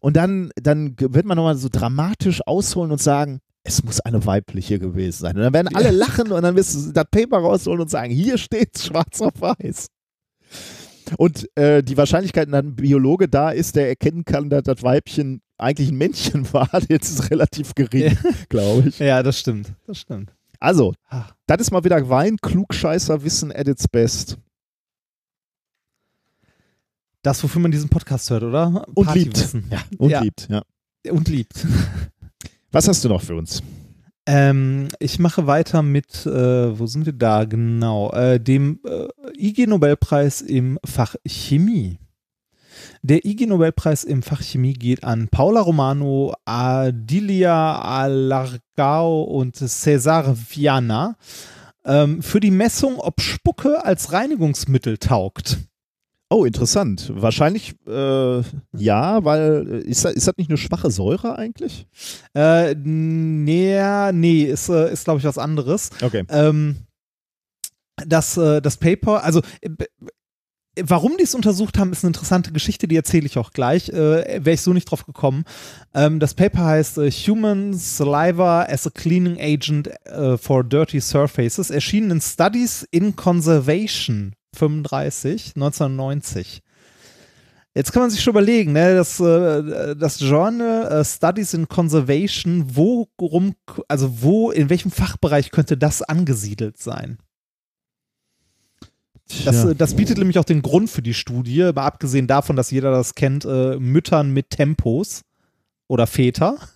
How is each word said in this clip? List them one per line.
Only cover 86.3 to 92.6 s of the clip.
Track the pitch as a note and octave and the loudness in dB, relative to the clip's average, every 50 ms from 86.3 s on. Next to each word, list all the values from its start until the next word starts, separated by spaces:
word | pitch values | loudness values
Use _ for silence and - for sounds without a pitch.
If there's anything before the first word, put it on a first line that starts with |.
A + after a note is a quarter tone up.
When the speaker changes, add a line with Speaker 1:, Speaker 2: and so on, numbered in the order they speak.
| - - F2+ - - - _ _ _ _ _ _ _ _ _ - _ _ _ _ _ _ _ _ _ _ _ _ _ | -8 -8 -10 -10 -14 -20 _ _ _ _ _ _ _ _ _ -20 _ _ _ _ _ _ _ _ _ _ _ _ _
Speaker 2:
Jetzt | - C3+ - - | -4 -4 0 2
kann | A#3+ | 2
man | B3+ A#3+ | 2 2
sich | G#3+ G3+ | 0 0
schon | - B3+ A3 | 0 2 4
überlegen, | G#3 G3+ G3+ A#3+ A#3 G#3 D3+ D3 | 4 4 6 4 4 4 2 2
ne, | D3+ E3+ F3+ F#3 | 4 4 6 6
das, | F#3 F3 - - - | 4 2 0 0 0
äh, | F3+ E3+ E3 E3+ F3+ E3+ D#3 D3 D3+ D3+ D3+ - - D3 D3 | 2 4 4 4 4 2 0 0 -2 -4 -6 -6 -4 -6 -4
das | D3 D#3 D3+ - - | -2 -2 -4 -2 -2
Journal, | C#3+ C3+ C#3+ D3+ F3 G#3+ A#3 A#3+ A#3 A#3 A3+ A3+ A3+ - | 0 2 2 2 2 0 0 -2 -2 -2 -2 -2 -2 -2
äh, | D3+ D3+ D3+ | 0 0 0
Studies | - - - - E3 F3+ G#3 G#3 - - | -2 -2 0 0 0 0 0 -4 -4 -2
in | E3 E3 - | -4 -4 -2
Conservation, | - - F3 E3 D3 D#3+ C3+ B2 C#3+ D3+ G3 G3+ - - - F3+ E3+ F3+ | 0 0 0 2 2 2 2 2 0 0 0 -2 -4 -4 -2 -2 0 0